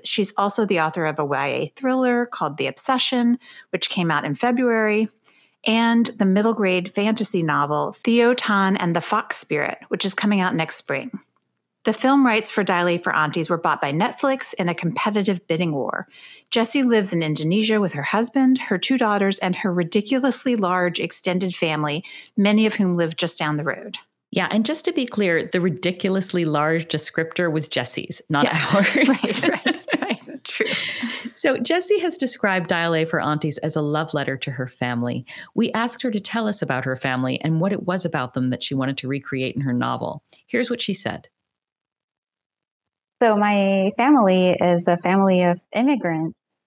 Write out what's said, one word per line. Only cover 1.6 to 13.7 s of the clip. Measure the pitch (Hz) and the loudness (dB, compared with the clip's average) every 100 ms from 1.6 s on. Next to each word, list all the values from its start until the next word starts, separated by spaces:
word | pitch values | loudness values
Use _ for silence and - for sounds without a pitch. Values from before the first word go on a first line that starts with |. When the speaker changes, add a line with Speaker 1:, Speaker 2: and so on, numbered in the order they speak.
| 147 - | -4 -4
Speaker 1:
thriller | 262 262 254 240 240 | -2 2 2 0 -2
called | - 151 151 | -4 -6 -2
The | 135 | -4
Obsession, | - - 254 - 247 240 240 - - - | -2 -2 0 0 2 2 0 -4 -20 -8
which | 180 - | -4 -2
came | 190 170 | 0 0
out | 147 151 | 0 -2
in | 139 | 0
February, | 240 247 247 226 214 214 220 - _ _ _ _ - | 0 2 2 2 2 2 0 -4 _ _ _ _ 0
and | 226 233 233 226 | 2 4 4 2
the | - 196 | 2 2
middle | 196 226 | 4 2
grade | 226 190 180 190 | 2 2 0 -2
fantasy | - 208 226 208 180 | -2 0 0 0 0
novel | 160 143 143 147 147 | 0 0 0 0 -2
Theo | - - 233 233 247 | -4 0 4 4 2
Tan | - 202 190 202 | 2 2 4 2
and | 175 170 | 2 0
the | |
Fox | - 220 - - | 0 -2 -2 -6
Spirit, | - 151 139 - - | -4 -2 -2 -6 -8
which | 175 196 | -4 -2
is | |
coming | - 208 202 | 0 0 2
out | 185 160 | 0 -2
next | 160 - | -2 -6
spring. | - 139 262 - - _ _ _ _ _ 233 | -6 -6 -6 -14 -16 _ _ _ _ _ -4
The | |
film | 220 262 277 254 | 0 4 6 6
rights | 220 220 | 4 0
for | - | 0
Dial | 190 180 175 | 2 2 2
A | 170 | 0
for | 175 - | 0 0
Aunties | 151 165 156 | 0 0 -2
were | 165 | 0
bought | 165 | 0